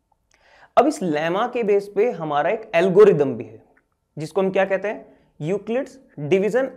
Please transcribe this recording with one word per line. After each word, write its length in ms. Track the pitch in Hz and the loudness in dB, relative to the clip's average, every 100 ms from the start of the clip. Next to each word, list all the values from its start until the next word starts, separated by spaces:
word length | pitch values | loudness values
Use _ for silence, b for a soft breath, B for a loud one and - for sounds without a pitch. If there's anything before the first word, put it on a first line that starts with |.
| _ _ _ b b b b - | _ _ _ b b b b 2
अब 100 | 240 | 2
इस 160 | - | 0
लेमा 440 | 185 147 165 185 240 | -4 -2 -2 -2 -2
के 160 | 240 | -4
बेस 300 | 202 202 196 196 | 0 0 0 -2
पे 140 | 240 | -2
हमारा 400 | 175 156 147 160 | -2 -4 -2 0
एक 200 | 226 - | -4 -2
एल्गोरिदम 640 | 165 190 180 202 156 135 113 | 0 2 6 6 6 0 -4
भी 80 | |
है, 200 | 113 - _ _ _ _ _ - | -12 -16 _ _ _ _ _ -12
जिसको 240 | 156 196 | -6 -2
हम 100 | 190 | 0
क्या 140 | 190 | 0
कहते 240 | 190 190 202 | 0 -2 -4
हैं? 220 | 262 - b b - | -8 -14 b b -10
यूक्लिड्स 580 | 151 202 202 240 269 - _ - | -6 -4 -4 -4 -6 -12 _ -10
डिवीजन 500 | 143 190 208 233 262 | 0 0 2 0 -2